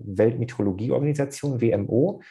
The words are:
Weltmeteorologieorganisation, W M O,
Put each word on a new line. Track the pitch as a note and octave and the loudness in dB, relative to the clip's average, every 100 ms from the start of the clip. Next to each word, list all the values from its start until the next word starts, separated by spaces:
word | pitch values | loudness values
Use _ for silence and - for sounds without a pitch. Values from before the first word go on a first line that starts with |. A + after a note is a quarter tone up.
Weltmeteorologieorganisation, | A2 G2 A2 A#2+ A#2+ - G2+ F#2 A#2+ B2+ D3 C#3+ C#3 - C#3+ B2+ | -4 2 2 2 -4 -2 -2 0 0 0 0 0 -4 -4 -4 0
W | A#2 | 2
M | G2+ G2+ | 2 2
O, | A2+ E3 - - | 2 2 -2 -14